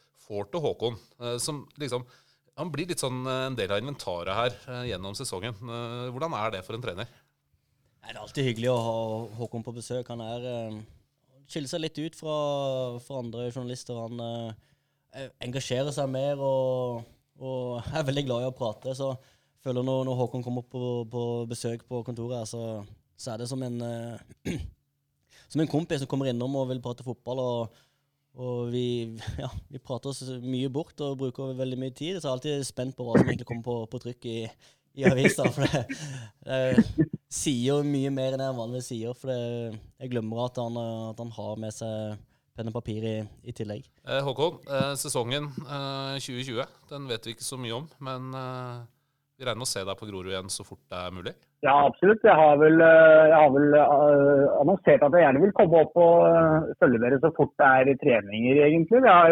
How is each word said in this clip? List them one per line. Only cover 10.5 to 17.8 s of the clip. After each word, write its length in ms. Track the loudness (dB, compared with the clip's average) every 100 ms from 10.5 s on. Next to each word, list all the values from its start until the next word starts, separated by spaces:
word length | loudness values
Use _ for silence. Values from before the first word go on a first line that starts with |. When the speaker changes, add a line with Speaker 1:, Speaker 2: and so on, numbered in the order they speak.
| -8 -10 -12 -16 _ _ _ _ _ _
Speaker 2:
skiller 200 | -10 -8
seg 120 | -8
litt 160 | -8 -8
ut 160 | -12 -10
fra, 840 | -8 -4 -4 -4 -4 -4 -6 -10
fra 180 | -12 -10
andre 340 | -10 -8 -8
journalister. 420 | -8 -10 -12 -12 -12
Han, 260 | -10 -10 -10 -8 -10 -14 _ _ _ _ _
eh, 160 | -18 -18 -14
engasjerer 500 | -10 -8 -4 -2 -2
seg 160 | -4 -4
mer 300 | -4 -4 -2
og, 680 | -2 0 0 -2 -4 -6 -12 _ _ _
og 440 | -10 -8 -8 -8